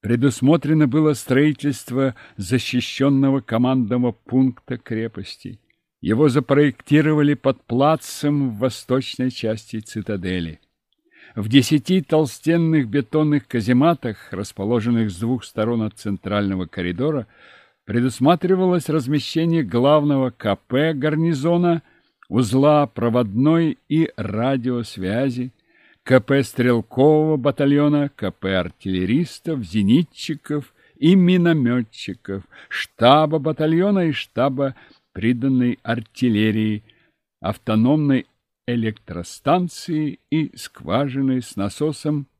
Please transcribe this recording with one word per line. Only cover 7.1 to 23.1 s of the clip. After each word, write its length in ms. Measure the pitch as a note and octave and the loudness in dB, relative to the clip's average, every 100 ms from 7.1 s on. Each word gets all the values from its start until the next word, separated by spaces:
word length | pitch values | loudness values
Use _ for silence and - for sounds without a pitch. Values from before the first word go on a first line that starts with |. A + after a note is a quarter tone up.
| D3+ D3 C#3+ | 2 2 2
под 280 | C#3+ B2+ | -2 -4
плацем 880 | _ A#2+ C#3+ D#3+ - - D3 D3 C3+ | _ 0 2 0 -4 -6 -2 0 -2
в 80 | G#2 | -2
восточной 720 | B2+ - - B2+ B2+ - B2+ | -4 -4 -2 -2 -2 -4 -6
части 500 | - A2 A2 - A2 | -4 -6 -6 -8 -12
цитадели. 800 | G#2+ A2 G2+ G2+ F#2 F#2 E2 D2+ _ _ _ _ _ _ - - | -10 -10 -6 -6 -4 -4 -6 -10 _ _ _ _ _ _ -14 -8
В 120 | G#2+ | 2
десяти 540 | C#3 B2 D3+ - F#3 | 4 4 -2 0 -2
толстенных 880 | D#3 D#3 D3+ - D#3 E3+ E3 D#3 A#2+ | 2 0 0 -2 0 2 2 2 0
бетонных 580 | C#3 C3 D#3 D3+ D3 - | -4 -2 0 0 0 -2
казематах, 840 | B2 G#2+ B2 D#3 E3+ A#2+ G#2 - | -4 2 4 4 0 -6 -10 -12
расположенных 760 | F#2 G#2 - G2+ A#2+ A2+ A#2 A2 | -10 -10 -6 -2 0 0 0 0
с 100 | F2 | -2
двух 260 | A#2 B2+ - | -4 -4 -6
сторон 380 | - A2 A#2 | -4 -2 -2
от 140 | A2 - | -4 -6
центрального 680 | G#2 G2 F#2+ G#2 G2+ F#2+ F2+ | -8 -6 -4 -2 -2 -4 -6
коридора, 640 | - F2 F2+ C#3+ D3 - _ - - _ _ - | -6 -6 -2 -2 -4 -8 _ -20 -20 _ _ -6
предусматривалось 1040 | A2+ B2+ - C3+ F3 F3+ F#3 F#3 F3+ - | -2 -2 0 2 2 2 2 2 0 0
размещение 720 | D#3 B2+ D3+ - D#3+ E3 E3 | -2 0 -2 -2 -2 0 0
главного 680 | A2 A#2 C3+ D3+ D3 C3+ C3 | 0 0 4 4 2 0 -2
К 240 | - A2+ G2 | -4 -4 -4
П 380 | _ C#3 D#3 | _ -2 0
гарнизона – 880 | D3+ D3+ D#3 E3 D3 D3+ F3 F3 E3 _ _ _ _ _ | -2 -2 0 0 0 0 2 2 0 _ _ _ _ _
узла 600 | A2 A#2 C3 C#3+ D3+ C#3+ | -2 2 4 4 4 2
проводной 880 | - A#2 | -2 0